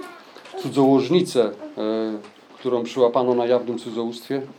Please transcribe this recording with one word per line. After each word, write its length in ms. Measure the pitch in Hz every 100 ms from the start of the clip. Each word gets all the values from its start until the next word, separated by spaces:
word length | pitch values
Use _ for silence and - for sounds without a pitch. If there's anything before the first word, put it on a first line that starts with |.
| - - - - - -
cudzołożnicę, 800 | 131 131 135 135 - 180 180 123
e, 60 | 107 - 311 117 107 110 110 107 - - - -
którą 240 | 127 120
przyłapano 520 | 117 131 120 131 123
na 120 | 123 120
jawnym 320 | 120 113 120
cudzołóstwie. 640 | 120 113 117 120 - 139 139